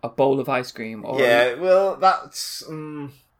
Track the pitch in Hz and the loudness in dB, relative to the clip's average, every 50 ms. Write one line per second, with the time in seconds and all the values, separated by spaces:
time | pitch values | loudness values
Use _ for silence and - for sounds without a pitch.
0 | - 117 - - 135 139 135 139 123 - 135 127 127 - - - 113 113 113 110 | -10 -8 -2 0 2 2 2 0 -2 -2 -4 -4 -4 -6 -10 -12 -12 -12 -12 -12
1 | - - 127 135 170 - - 120 180 170 - 139 175 185 180 190 196 196 165 - | -10 -6 0 2 4 6 6 6 4 2 0 0 2 4 4 4 4 2 0 2
2 | 180 190 185 - - - - - - - - - - - 156 156 156 151 151 147 | 2 2 2 2 -2 -10 -14 -12 -12 -12 -12 -14 -14 -12 -12 -12 -12 -12 -12 -12
3 | 143 135 135 _ _ _ _ | -12 -14 -14 _ _ _ _